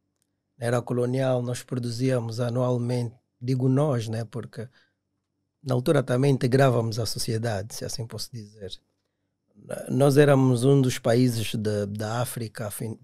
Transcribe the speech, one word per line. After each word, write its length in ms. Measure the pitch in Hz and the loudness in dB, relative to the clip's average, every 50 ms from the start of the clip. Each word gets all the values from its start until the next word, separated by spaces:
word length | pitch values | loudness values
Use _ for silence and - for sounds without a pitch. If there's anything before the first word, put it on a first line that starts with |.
| _ _ _ _ _ _ _ _ _ _ _ | _ _ _ _ _ _ _ _ _ _ _
Na 80 | - 120 | -6 -2
era 160 | 117 123 123 | -2 0 0
colonial 640 | 113 - 123 123 123 120 127 135 131 131 131 123 120 | -2 -2 -2 -2 0 0 0 0 0 0 0 0 -2
nós 180 | 120 120 - | -4 -6 -8
produzíamos 760 | - - 135 123 120 120 117 117 131 131 131 123 113 113 110 117 | -8 -8 -6 -6 -4 -4 -4 -2 0 0 0 0 -2 -4 -4 -4
anualmente, 760 | 123 120 117 127 127 123 123 120 120 120 123 123 120 113 - _ _ _ _ _ | -4 -2 -2 0 0 0 0 0 -2 -2 -2 -2 -4 -4 -8 _ _ _ _ _
digo 300 | 120 123 135 127 127 131 | -4 -2 -2 0 2 2
nós, 380 | 131 135 147 156 131 120 107 | 2 2 2 2 0 -2 -2
né? 180 | 113 110 113 117 | -4 -6 -6 -6
Porque 420 | 107 - 120 107 - - - 110 - _ _ _ _ _ _ _ _ _ _ _ _ _ _ _ _ _ _ - | -8 -8 -10 -10 -10 -12 -14 -14 -14 _ _ _ _ _ _ _ _ _ _ _ _ _ _ _ _ _ _ -4
na 120 | 135 127 | -2 0
altura 260 | 123 123 165 160 139 | 2 2 2 2 2
também 320 | 123 - 123 123 135 143 135 | 2 0 0 2 4 4 4
integrávamos 640 | 123 139 123 120 131 135 135 120 120 113 117 107 | 2 2 2 2 4 4 4 4 2 0 -2 -4
a 80 | 117 113 | -4 -6
sociedade, 680 | - - - - - 113 110 113 120 107 101 95 110 - | -6 -6 -6 -4 -4 -4 -2 -2 -4 -4 -4 -6 -8 -10
se 100 | - - | -10 -10
assim 220 | - - - 113 | -8 -8 -8 -8
posso 240 | 113 117 104 - - | -10 -10 -12 -12 -12
dizer. 400 | - 117 104 104 107 110 101 92 - - _ _ _ _ _ _ _ _ _ _ _ _ _ _ _ - - - - - - - | -14 -14 -16 -16 -16 -16 -14 -14 -14 -16 _ _ _ _ _ _ _ _ _ _ _ _ _ _ _ -20 -16 -14 -12 -12 -8 -4
Nós 260 | 131 127 139 143 131 | 0 4 4 6 6
éramos 480 | 143 147 143 139 135 131 131 127 117 120 | 6 6 6 6 6 6 4 4 4 4
um 180 | 139 143 139 | 4 6 6
dos 180 | 131 127 123 - | 4 2 0 0
países 540 | - 127 113 123 127 127 117 113 107 - - | 0 2 4 4 4 2 2 0 -4 -4 -4
de, 320 | 113 104 107 104 104 104 | -4 -2 -2 -2 -2 -4
da 360 | 101 104 107 107 107 113 123 | -4 -6 -6 -6 -4 -4 -4
África, 500 | 123 - - 123 117 107 - - 113 104 | -4 -4 -6 -8 -10 -10 -10 -10 -10 -10
fin-, 260 | - - 123 110 110 - | -10 -8 -10 -10 -10 -12